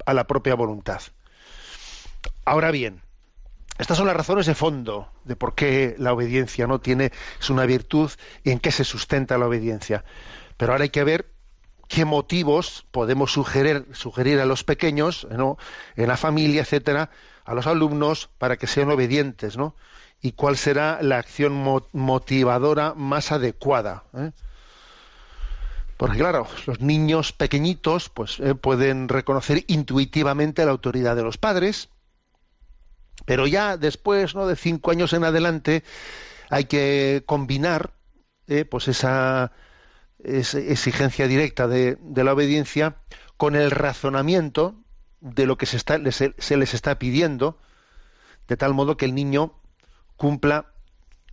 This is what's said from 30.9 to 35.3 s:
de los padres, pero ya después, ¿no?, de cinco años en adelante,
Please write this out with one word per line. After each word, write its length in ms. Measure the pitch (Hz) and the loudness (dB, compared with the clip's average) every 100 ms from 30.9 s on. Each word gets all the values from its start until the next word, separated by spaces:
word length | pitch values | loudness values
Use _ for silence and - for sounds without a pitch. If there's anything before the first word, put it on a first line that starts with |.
| 127 120 117 | 0 0 0
de 80 | |
los 140 | 117 - | -2 -2
padres, 520 | 220 185 190 214 - _ _ _ _ _ _ _ - - - - - - - | 0 2 0 -2 -10 _ _ _ _ _ _ _ -20 -20 -20 -20 -20 -12 -4
pero 220 | 127 139 | 0 2
ya 300 | 190 208 180 | 2 0 0
después, 580 | 147 - 208 202 175 196 | -2 -2 0 2 0 -2
¿no?, 120 | 190 | -2
de 80 | 170 | -2
cinco 360 | 170 160 - | -2 -2 0
años 220 | 165 170 | 0 2
en 100 | 170 | 2
adelante, 600 | 165 | 2